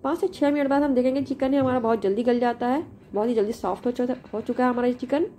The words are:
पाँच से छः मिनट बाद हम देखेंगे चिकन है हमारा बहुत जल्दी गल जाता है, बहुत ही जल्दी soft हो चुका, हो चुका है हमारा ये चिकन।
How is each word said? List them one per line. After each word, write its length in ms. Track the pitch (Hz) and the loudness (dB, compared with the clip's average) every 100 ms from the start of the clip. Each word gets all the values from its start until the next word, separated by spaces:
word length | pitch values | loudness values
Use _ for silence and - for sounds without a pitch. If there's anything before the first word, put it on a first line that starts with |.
पाँच 140 | 269 339 | -2 -2
से 100 | 370 | -2
छः 220 | - 294 | 0 0
मिनट 180 | 294 277 | 2 2
बाद 140 | 277 | 2
हम 120 | 285 | 4
देखेंगे 280 | 247 254 269 | 2 2 0
चिकन 320 | 277 262 262 | -4 -2 0
है 60 | 277 | 2
हमारा 200 | 262 254 | 2 2
बहुत 220 | 226 226 | 2 0
जल्दी 200 | 196 202 | 0 0
गल 160 | 240 240 | 2 2
जाता 260 | 240 240 240 | 0 0 -2
है, 180 | 277 349 - - | -2 -4 -14 -6
बहुत 140 | 196 226 | -2 0
ही 60 | |
जल्दी 180 | 226 208 | 0 0
soft 340 | 233 190 196 247 | -2 -4 -2 -4
हो 40 | |
चुका, 240 | 247 247 247 - | -2 -2 -4 -6
हो 60 | 214 | -8
चुका 240 | 226 247 | -4 0
है 60 | 254 | 0
हमारा 180 | 247 247 | 2 0
ये 60 | |
चिकन। 320 | 247 247 285 339 | -2 -2 -2 -2